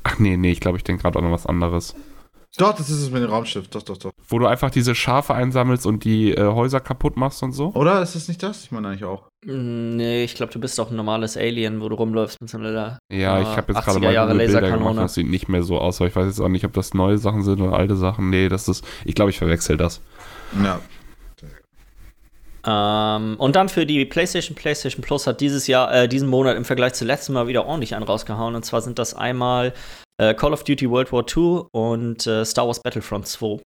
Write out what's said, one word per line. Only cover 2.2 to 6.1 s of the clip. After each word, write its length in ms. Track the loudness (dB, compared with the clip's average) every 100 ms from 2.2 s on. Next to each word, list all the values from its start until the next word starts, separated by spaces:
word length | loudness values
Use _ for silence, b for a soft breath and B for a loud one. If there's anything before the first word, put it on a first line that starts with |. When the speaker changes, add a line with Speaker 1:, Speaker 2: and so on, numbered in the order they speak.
| B B _ 2
Speaker 2:
Doch, 160 | 2
das 160 | 2 -2
ist 120 | -2
es 80 | -2
mit 120 | -2
dem 80 | 0
Raumschiff. 360 | -2 -2 -8 -8
Doch, 140 | -10
doch, 160 | -10 -10
doch. 140 | -12 -14 -4
Speaker 1:
Wo 100 | 2
du 60 | 4
einfach 240 | 4 2
diese 240 | 2 2 2
Schafe 380 | 2 2 2
einsammelst 520 | 0 2 2 2 2 2
und 200 | 0
die, 260 | 2